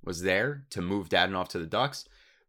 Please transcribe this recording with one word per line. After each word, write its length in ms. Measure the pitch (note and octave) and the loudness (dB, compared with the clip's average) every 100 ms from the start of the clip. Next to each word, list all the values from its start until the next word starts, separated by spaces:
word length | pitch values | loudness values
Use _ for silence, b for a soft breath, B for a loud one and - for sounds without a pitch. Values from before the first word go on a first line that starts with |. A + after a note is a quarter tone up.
was 200 | - F2 | -8 -2
there 440 | F#2 F#2+ B2+ C#3+ C#3 | 2 4 2 -4 -8
to 100 | G2+ | -4
move 280 | F2+ G2+ E2+ | 0 0 2
Dadonov 400 | F#2 F#2 F#2+ F2+ | 4 4 0 -4
to 100 | F2+ | -4
the 80 | D#2+ | -2
Ducks. 400 | G#2 C3+ - - b b b | 0 -2 -4 -16 b b b